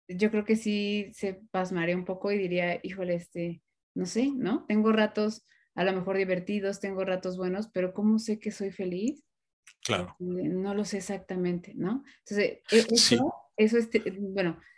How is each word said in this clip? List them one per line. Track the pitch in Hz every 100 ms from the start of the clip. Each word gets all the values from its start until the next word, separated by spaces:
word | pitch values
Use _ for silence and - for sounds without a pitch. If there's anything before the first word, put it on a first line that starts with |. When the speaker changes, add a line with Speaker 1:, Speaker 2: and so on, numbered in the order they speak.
| -
Speaker 1:
Yo | 180 214
creo | 214
que | 208 220
sí | 214 208 202 208 196
se | - 196 190 -
pasmaría | 185 185 180 170 180
un |
poco | 180 185 202
y | 208
diría, | 180 175 175 170
"Híjole, | 190 190 180
este, | 175 - 175 170 170 _ _ _
no | 180 180
sé, | 220 277
¿no? | 269 175 254 -
Tengo | 214 220
ratos | 220 214 214 214 214 _ _ _
a | -
lo | 185
mejor | 190 180 190
divertidos, | 190 180 180 208 196 202
tengo | 196 190
ratos | 190 185 185 185
buenos, | 180 190 220
pero | 185 185
¿cómo | 185 208 220
sé | 220 214
que | 214
soy | - 196
feliz? | 190 185 180 226 302 _ _ _ _ - _
Speaker 2:
Claro. | - 98 90 -
Speaker 1:
Eh, | 180 180 156
no | 185 196
lo | 202
sé | 208 202
exactamente", | 190 196 - 185 180 175 185
¿no? | - 180 269 - _
Entonces, | - 202 196 - -
e-, | 220 220
Speaker 2:
Sí. | 226 - 240
Speaker 1:
eso, | 294 - - -
eso | 214 233
es | 226
tri-, | 220 220 190
bueno, | 196 196 175 160 -